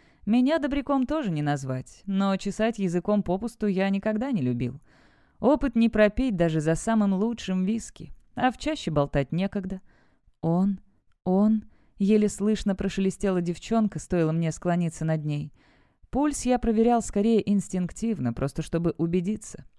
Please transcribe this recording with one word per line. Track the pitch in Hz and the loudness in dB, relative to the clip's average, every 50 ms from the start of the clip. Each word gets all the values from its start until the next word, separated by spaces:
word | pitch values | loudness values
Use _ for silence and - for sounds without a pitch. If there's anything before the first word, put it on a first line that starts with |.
| _ _ _ _ - | _ _ _ _ -2
Меня | 202 220 247 254 277 320 | 2 2 4 4 4 2
добряком | 320 285 269 269 285 269 - 277 269 254 | 2 0 0 -2 -2 -2 0 0 0 0
тоже | - 294 320 277 196 | 0 -2 -2 -2 -2
не | 165 147 | -2 0
назвать, | 147 147 147 139 135 131 131 127 - - - - _ | 0 0 0 -2 -2 -6 -6 -6 -8 -12 -18 -14 _
но | 196 196 190 196 196 196 | -4 0 0 2 2 0
чесать | 190 - 202 190 - 220 233 220 - | 0 -2 -6 -2 0 0 0 0 0
языком | 190 175 170 180 - 208 208 208 | -2 0 0 0 0 2 0 0
попусту | 190 - 180 190 233 226 - - 214 | 2 0 -2 -2 -4 -8 -6 -4 -2
я | 208 180 185 190 196 | 0 0 0 0 0
никогда | 196 196 - 220 214 214 254 285 | 0 -2 -2 -2 -2 -2 -2 -2
не | 254 170 | -2 -2
любил. | 127 123 120 120 127 120 131 - - - _ _ _ _ _ _ _ _ _ - | 0 -2 -2 -2 -4 -6 -6 -10 -16 -20 _ _ _ _ _ _ _ _ _ 0
Опыт | - 247 302 - 277 269 - | 2 4 4 4 2 0 2
не | 226 233 226 | 2 2 4
пропить | - 214 214 208 208 - 262 262 202 | 6 6 4 4 4 0 -2 0 2
даже | 165 170 165 156 160 | 2 2 2 2 2
за | 147 160 165 | 2 2 0
самым | 160 - 226 226 220 208 196 190 | 0 0 0 0 2 2 2 2
лучшим | 185 208 233 233 - - - 185 185 185 | 0 0 -2 -2 -6 -6 -4 -2 -2 0
виски, | 190 226 226 - - - - - - - - _ _ _ | 0 -2 -4 -6 -10 -16 -18 -18 -18 -18 -20 _ _ _
а | - 247 254 | -2 0 0
в | - | -2
чаще | - - 302 311 - - 175 | -2 -4 -6 -6 -4 -4 -2
болтать | 151 147 143 139 - 143 139 - | 0 0 0 2 0 -2 -2 0
некогда. | 160 170 190 196 - 202 180 190 196 190 - - _ _ _ _ _ _ _ _ _ _ | -2 -2 -2 -2 -4 -6 -6 -6 -10 -10 -12 -18 _ _ _ _ _ _ _ _ _ _
«Он, | - 160 170 180 190 202 196 185 - _ _ _ _ _ _ _ _ | 0 0 2 2 2 2 0 -4 -8 _ _ _ _ _ _ _ _
он», | 180 185 196 208 220 220 214 - - - _ _ _ _ - | 2 4 4 4 4 4 2 -2 -6 -16 _ _ _ _ -2
еле | 196 196 214 214 208 202 | 2 4 4 4 4 2
слышно | - - 202 214 220 - - 208 190 | 0 0 0 0 0 0 0 -2 -2
прошелестела | - - 190 - 196 190 190 - - - 196 185 180 | 0 -2 -4 -2 0 0 0 0 0 -2 0 0 0
девчонка, | 175 170 170 - - - 226 226 220 202 - 156 | 0 -2 -4 -6 -4 -2 0 2 2 0 -2 -6
стоило | - - 180 175 165 156 | -6 -2 0 2 2 2
мне | 160 165 165 160 | 2 0 -2 -2
склониться | - - - 180 170 180 170 165 - - 160 | -4 -2 -2 0 0 0 0 -2 -4 -4 -2
над | 160 160 156 147 | -2 -2 -2 -2
ней. | 151 147 147 151 151 - - _ _ _ _ _ _ _ _ - _ | -4 -4 -4 -6 -8 -12 -20 _ _ _ _ _ _ _ _ -14 _
Пульс | - 254 294 302 277 - - | -2 0 0 0 0 -2 0
я | 247 247 240 | 0 0 2
проверял | - 233 220 220 226 240 240 233 | 2 2 2 4 4 4 4 2
скорее | - - - 202 208 233 233 202 - - | 0 -2 -2 0 2 4 4 2 2 2
инстинктивно, | 208 196 - - - 185 180 160 - - 220 233 214 151 127 120 117 | 0 0 0 -2 -4 -4 -4 -4 -6 -6 -4 -4 -4 -2 -4 -4 -2
просто | - 135 143 - - | -2 -4 -4 -4 -6
чтобы | 139 - - 165 170 170 - | -6 -2 -2 -2 -2 -2 -2
убедиться. | - 165 170 170 185 170 196 214 208 - - - - - - _ | -2 -2 0 0 -2 -2 -2 -6 -6 -8 -14 -16 -18 -18 -20 _